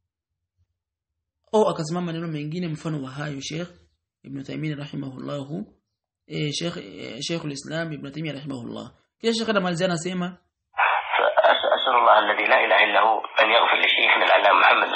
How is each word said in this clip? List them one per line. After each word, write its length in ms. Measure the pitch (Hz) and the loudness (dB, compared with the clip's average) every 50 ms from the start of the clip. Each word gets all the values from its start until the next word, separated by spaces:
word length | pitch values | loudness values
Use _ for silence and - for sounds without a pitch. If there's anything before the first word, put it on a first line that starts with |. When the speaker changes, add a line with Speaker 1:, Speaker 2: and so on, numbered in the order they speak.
| _ _ _ _ _ _ _ _ _ _ _ _ _ _ _ _ _ _ _ _ _ _ _ _ _ _ _ _ _ _ | _ _ _ _ _ _ _ _ _ _ _ _ _ _ _ _ _ _ _ _ _ _ _ _ _ _ _ _ _ _
Speaker 1:
Au 160 | - 214 214 185 | 2 4 4 4
akasimama 380 | 165 - 160 151 165 180 180 | 2 -2 -4 -4 -4 -4 -4
maneno 220 | 170 160 165 170 170 | -4 -6 -6 -6 -6
mengine 400 | 160 147 147 151 156 180 180 165 | -6 -6 -6 -6 -6 -6 -4 -6
mfano 340 | 151 156 - 165 156 147 | -6 -6 -6 -6 -6 -6
wa 80 | 131 131 | -6 -8
hayo 300 | 131 143 147 151 143 135 | -8 -8 -8 -8 -8 -8
Sheikh 280 | 135 - 151 160 175 175 - - _ _ _ _ _ _ _ _ | -8 -8 -8 -8 -8 -10 -12 -20 _ _ _ _ _ _ _ _
Ibn 200 | - - 139 139 | -16 -12 -12 -10
Taymiyyah 360 | 139 - 139 143 151 156 151 139 | -10 -8 -8 -6 -4 -4 -6 -6
rahimahullahu, 760 | 143 147 - 147 139 135 127 127 131 135 143 143 135 139 151 185 220 - _ _ _ _ _ _ _ _ _ _ _ - | -8 -10 -8 -8 -8 -10 -10 -10 -8 -8 -8 -8 -8 -8 -8 -10 -10 -12 _ _ _ _ _ _ _ _ _ _ _ -10
eh, 240 | 151 160 151 147 | -6 -4 -4 -4
Sheikh, 240 | 143 - 170 170 175 | -4 -4 -6 -6 -6
eh, 440 | 180 - - - 92 127 123 110 120 | -8 -12 -14 -14 -14 -14 -14 -12 -10
Sheikhul 320 | 147 - 170 165 156 151 | -6 -6 -6 -4 -6 -6
Islam 400 | 139 139 - 135 147 160 165 165 | -8 -8 -10 -8 -6 -6 -6 -6
Ibn 180 | 156 135 135 139 | -8 -10 -12 -12
Taymiyyah 240 | 135 151 165 156 139 | -10 -8 -8 -8 -8
rahimahullah. 500 | 135 127 156 135 123 117 117 110 110 107 113 - _ _ _ _ _ | -8 -10 -10 -10 -10 -10 -10 -10 -12 -12 -14 -18 _ _ _ _ _
Kisha 140 | - 226 233 | -2 -2 0
Sheikh 140 | 220 226 220 | 0 0 0
anamalizia 380 | 220 202 185 180 175 160 185 | 0 0 0 0 0 0 0
anasema, 500 | 185 175 160 - 180 185 180 180 180 180 - _ _ _ _ _ _ _ - - - - - - - - - | 0 0 -2 -4 -4 -4 -4 -4 -4 -6 -12 _ _ _ _ _ _ _ 0 0 0 0 -2 -2 -2 -2 0
Speaker 2:
فأسأل 760 | - - - - - - - - - - - - - 131 127 120 | 0 2 2 4 4 4 4 4 2 0 0 2 2 2 2 4
الله 180 | 117 113 104 107 | 6 6 6 6
الذي 260 | 107 104 104 104 107 | 4 2 0 0 2
لا 140 | 107 123 131 113 | 4 4 4 4
إله 200 | 110 - 101 104 | 4 4 4 4
إلا 160 | 104 101 98 | 4 4 4
هو 200 | 104 110 110 104 - - - - | 4 4 2 0 -2 -2 0 2
أن 100 | 110 107 | 4 4
يغفر 260 | 113 117 - - - - | 4 4 4 4 2 2
لشيخنا 460 | - - - - 120 113 - - - | 2 0 2 2 2 2 2 2 4
العلامة 360 | - 92 95 101 101 95 - | 4 4 6 6 6 6 6
محمد 260 | 95 98 120 120 101 - | 6 6 4 4 2 2
بن 60 | - | 0